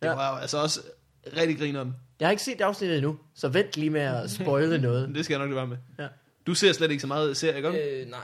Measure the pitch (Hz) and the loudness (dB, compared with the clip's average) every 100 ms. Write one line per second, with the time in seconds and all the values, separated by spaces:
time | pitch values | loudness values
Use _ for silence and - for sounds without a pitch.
0 | 160 135 135 135 127 147 156 - - - | -2 0 -2 -2 -2 0 0 -2 -8 -20
1 | _ _ - 160 165 147 147 143 127 127 | _ _ -8 0 0 2 -2 -2 -6 -8
2 | - - 160 208 - 220 196 202 190 156 | -12 0 2 2 -2 0 0 0 0 2
3 | 143 156 - - 143 160 202 151 156 151 | 0 -2 -12 -6 0 2 0 0 0 0
4 | 139 123 113 110 120 139 160 165 123 123 | 0 -2 -4 -4 0 2 4 2 2 0
5 | 131 139 156 143 139 131 127 123 - - | -2 -4 -2 -2 -2 -4 -4 -8 -12 -12
6 | 143 - _ _ - 175 190 160 160 143 | -12 -14 _ _ -2 4 6 6 2 0
7 | 135 147 151 135 160 139 147 160 147 135 | -2 0 0 2 0 0 0 0 -2 -4
8 | 123 123 | -8 -12